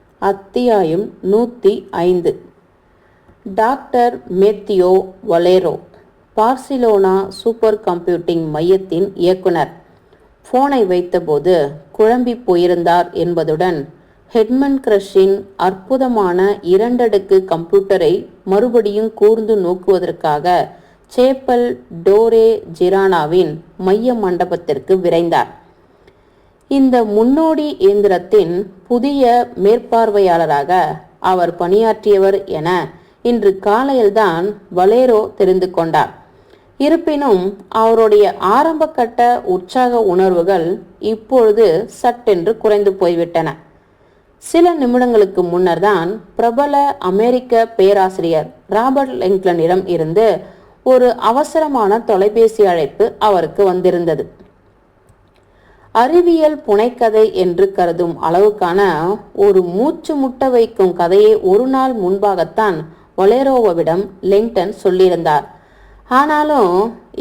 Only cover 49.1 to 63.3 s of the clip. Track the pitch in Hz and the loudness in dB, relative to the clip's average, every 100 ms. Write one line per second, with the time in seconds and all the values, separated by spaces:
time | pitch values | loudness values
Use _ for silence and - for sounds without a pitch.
49.1 | 254 185 190 190 170 165 185 185 170 156 | -4 -2 0 0 0 0 0 -2 -4 -2
50.1 | 175 226 190 - - _ _ 254 254 247 | 0 2 0 -6 -20 _ _ 0 2 2
51.1 | 240 - 247 302 320 311 269 202 220 - | 0 -2 -2 -2 -2 -2 0 0 0 0
52.1 | 190 208 220 220 220 196 170 143 - 220 | 0 2 2 2 4 2 2 -2 -2 -4
53.1 | - 214 185 156 160 196 180 180 175 170 | 0 0 0 0 0 0 0 0 0 -2
54.1 | 151 104 - _ _ _ _ _ _ _ | -4 -6 -14 _ _ _ _ _ _ _
55.1 | _ _ _ _ _ _ _ _ 226 254 | _ _ _ _ _ _ _ _ 0 2
56.1 | 339 349 330 311 294 - 202 240 247 226 | 2 2 2 2 0 0 0 0 0 0
57.1 | 220 220 - 185 175 190 190 175 170 175 | 2 2 0 -2 0 0 0 -2 -2 -4
58.1 | 156 160 170 208 208 175 185 196 156 170 | -4 -2 2 2 0 -2 0 0 -2 -4
59.1 | 202 - - 202 185 180 180 269 330 - | -6 -8 0 2 2 0 -2 -2 -4 -6
60.1 | 294 269 254 269 247 226 - 190 175 170 | -4 -4 -2 0 0 0 0 -2 0 0
61.1 | 196 302 214 190 202 262 262 262 240 185 | 4 4 2 2 0 2 0 -2 -2 -4
62.1 | 196 208 185 165 - 214 160 156 - _ | -2 -2 -2 -4 -2 -2 -2 -8 -18 _
63.1 | - 196 | 0 2